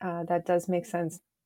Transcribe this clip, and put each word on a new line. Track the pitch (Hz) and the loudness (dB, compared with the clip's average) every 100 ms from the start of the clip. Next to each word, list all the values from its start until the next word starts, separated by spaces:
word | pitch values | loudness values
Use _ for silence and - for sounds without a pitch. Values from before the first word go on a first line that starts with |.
uh, | 180 170 | -6 -4
that | 170 175 | 0 0
does | 170 175 175 | 4 2 2
make | 180 | 0
sense. | 175 175 170 170 - _ | 0 -2 -2 -6 -16 _